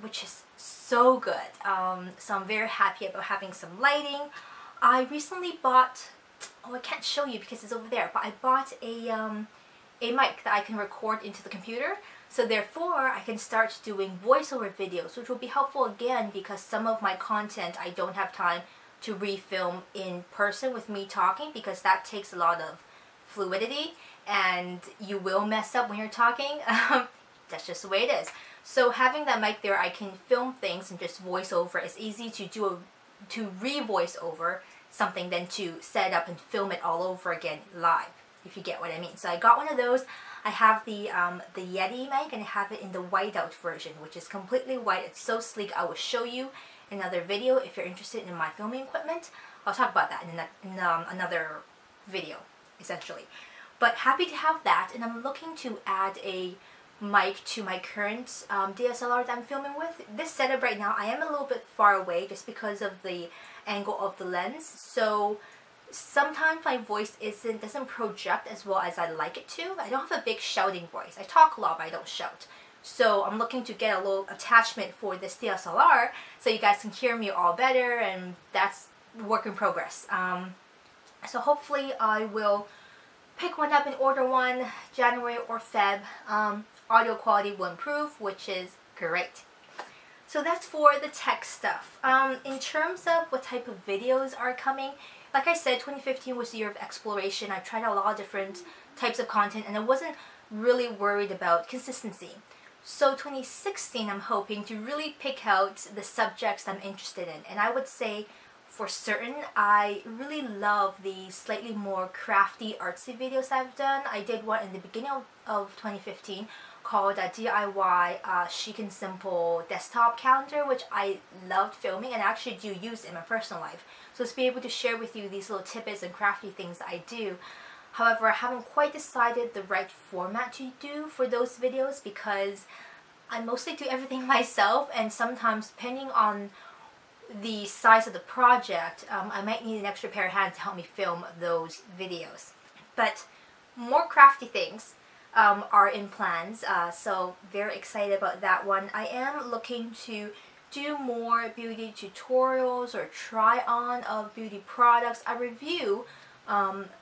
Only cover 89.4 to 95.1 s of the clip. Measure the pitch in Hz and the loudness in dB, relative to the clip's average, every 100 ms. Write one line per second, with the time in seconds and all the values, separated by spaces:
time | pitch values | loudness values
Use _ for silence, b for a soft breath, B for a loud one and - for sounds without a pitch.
89.4 | - - - B B B B B - 302 | -20 -20 -18 B B B B B -6 -2
90.4 | 311 339 - 311 294 285 294 - - 233 | 0 0 -2 6 8 8 2 -2 -2 -2
91.4 | - - 208 - - - 262 262 269 254 | -4 -4 -2 -2 -8 -2 4 6 6 0
92.4 | 269 269 - 311 330 370 339 339 330 262 | -6 -6 -4 0 0 0 2 2 2 -4
93.4 | - 247 240 190 202 196 240 262 269 - | -4 -8 -8 -10 -4 -2 2 2 0 -2
94.4 | 247 254 277 269 269 277 B | -4 -2 -2 -2 -4 -10 B